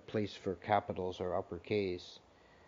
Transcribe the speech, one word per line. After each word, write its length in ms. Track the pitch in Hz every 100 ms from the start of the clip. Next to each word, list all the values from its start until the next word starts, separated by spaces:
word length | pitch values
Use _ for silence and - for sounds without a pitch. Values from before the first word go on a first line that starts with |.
| -
place 260 | 113 101
for 220 | - 101 87
capitals 640 | - 104 - 90 92 90
or 160 | 90 90
uppercase. 840 | - 87 - 104 95 87 - - - - - -